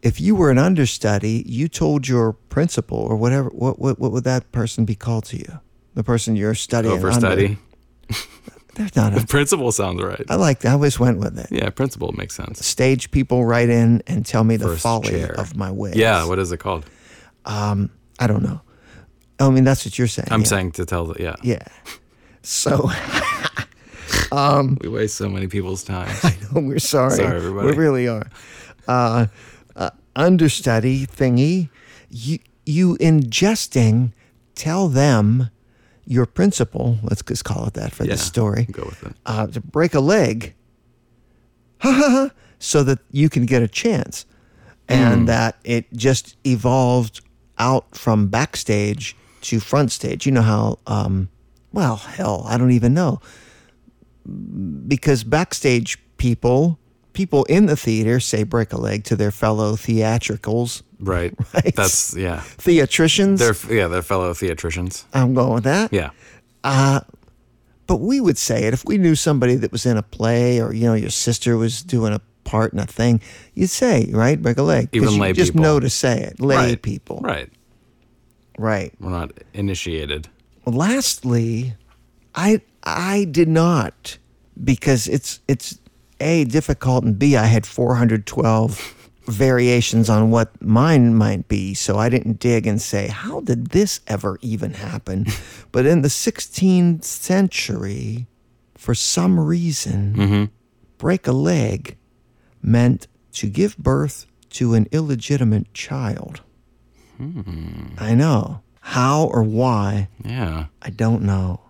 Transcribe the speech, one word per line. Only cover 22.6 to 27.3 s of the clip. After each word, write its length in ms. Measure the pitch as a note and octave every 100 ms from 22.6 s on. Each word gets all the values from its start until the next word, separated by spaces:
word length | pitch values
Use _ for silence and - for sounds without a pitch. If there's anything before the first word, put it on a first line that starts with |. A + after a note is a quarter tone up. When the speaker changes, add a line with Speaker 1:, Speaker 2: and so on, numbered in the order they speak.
| - C#3 - - - - C5+ D5+ - -
Speaker 1:
<laughs> 680 | - _ - - - - -
um, 440 | C#3 C#3+ C#3 C3+ C3+
Speaker 2:
We 80 | -
waste 260 | A2+ G#2+
so 140 | - G2+
many 180 | F#2+ F#2+
people's 380 | G2 F#2 G2
time. 240 | - F#2 F#2 G2
Speaker 1:
<laughs> 40 |
I 120 | F3 - -
know, 80 | C#3+
we're 180 | C#3 C3+
sorry. 320 | - D3 B2+
Speaker 2:
Sorry, 220 | - -